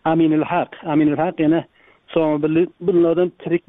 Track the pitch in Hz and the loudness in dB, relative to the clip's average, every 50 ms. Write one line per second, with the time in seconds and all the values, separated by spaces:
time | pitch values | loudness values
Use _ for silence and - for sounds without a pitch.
0 | - 160 165 165 165 156 156 156 151 - 180 170 135 - - - - 170 147 156 | -4 -2 2 2 2 2 2 0 -2 -2 -2 -4 -4 -6 -8 -12 -6 -2 0 0
1 | 151 151 147 139 160 185 180 - 156 151 165 165 - _ _ _ _ _ _ _ | 2 0 0 -2 -4 -4 -2 -2 0 0 0 0 -2 _ _ _ _ _ _ _
2 | _ - - 170 160 151 151 151 151 156 156 165 180 - - - 175 190 185 170 | _ -4 -2 -2 0 0 -2 -2 -2 0 0 0 0 -2 -4 -8 -2 0 2 2
3 | 170 165 165 170 180 170 - - - 165 170 175 _ | 4 2 2 0 0 -2 -4 -8 -6 -4 -4 -4 _